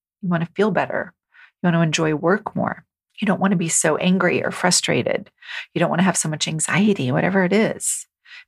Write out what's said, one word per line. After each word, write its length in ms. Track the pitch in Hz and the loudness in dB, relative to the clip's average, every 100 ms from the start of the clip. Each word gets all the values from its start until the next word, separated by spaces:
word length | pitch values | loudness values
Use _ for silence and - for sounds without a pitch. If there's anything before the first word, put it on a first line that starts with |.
| _ _ | _ _
You 60 | 180 | -2
wanna 200 | 170 170 | -2 -2
feel 160 | - 214 | -2 0
better. 420 | 165 135 - - - _ _ - _ | 0 -2 -4 -8 -12 _ _ -20 _
You 40 | 180 | 0
wanna 160 | 165 | 2
enjoy 320 | 165 151 156 | 2 2 0
work 420 | 151 160 214 - - | 0 0 0 -2 -4
more. 280 | - - - _ _ - | -4 -6 -12 _ _ -4
You 60 | 214 | -2
don't 140 | 175 | 0
wanna 160 | 196 185 | 0 0
be 120 | 165 | 0
so 280 | - 160 151 | 0 2 2
angry 460 | 185 185 180 - | 2 2 2 0
or 100 | - | -2
frustrated. 800 | - 180 - - 143 - - - _ - - - | -2 0 0 2 0 0 -4 -6 _ -16 -14 -8
You 60 | 160 | -2
don't 100 | 165 | 0
wanna 140 | 156 | 2
have 120 | 185 - | 2 2
so 120 | 160 | -2
much 200 | 151 - | -4 -4
anxiety, 640 | 156 - 151 214 196 123 | -4 0 2 2 2 0
whatever 320 | 151 175 190 | 0 2 2
it 80 | 180 | 2
is. 540 | 202 202 - - - - _ _ - | 2 0 -2 -6 -8 -10 _ _ -20